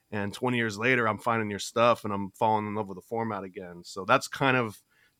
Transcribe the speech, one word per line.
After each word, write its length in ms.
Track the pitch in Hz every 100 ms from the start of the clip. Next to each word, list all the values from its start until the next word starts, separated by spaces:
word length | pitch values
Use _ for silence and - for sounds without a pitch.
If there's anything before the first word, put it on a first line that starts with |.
| _
And 240 | 104 101
twenty 220 | 98 123 123
years 200 | 113 101
later, 300 | 120 127 113
I'm 100 | 101
finding 320 | - 113 107
your 100 | 101
stuff 440 | - - 117 113
and 80 | 110
I'm 200 | 101 98
falling 340 | - 110 110 107
in 80 |
love 140 | 104 98
with 80 | 92
the 60 |
format 420 | - 117 113 101
again." 400 | 95 95 90 87
So 200 | - -
that's 220 | 95 135 -
kind 300 | - 139 127
of 260 | 117 101 _ _ _ _